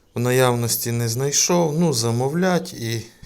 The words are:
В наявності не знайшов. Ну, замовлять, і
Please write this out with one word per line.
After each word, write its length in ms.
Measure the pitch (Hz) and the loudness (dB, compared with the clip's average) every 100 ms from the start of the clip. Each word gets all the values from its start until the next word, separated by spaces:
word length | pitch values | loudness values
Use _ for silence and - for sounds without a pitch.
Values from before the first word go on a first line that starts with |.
| _ - | _ -4
В 40 | |
наявності 720 | 120 127 127 120 117 117 120 | 0 4 4 2 -2 -2 -2
не 180 | 117 117 | -2 -2
знайшов. 680 | 117 139 139 - 175 165 147 | -2 -2 0 2 2 2 2
Ну, 140 | 175 | 2
замовлять, 800 | 123 117 117 131 160 185 180 180 | 2 0 0 0 0 0 0 -2
і 320 | - 113 113 - - | -8 -6 -6 -8 -16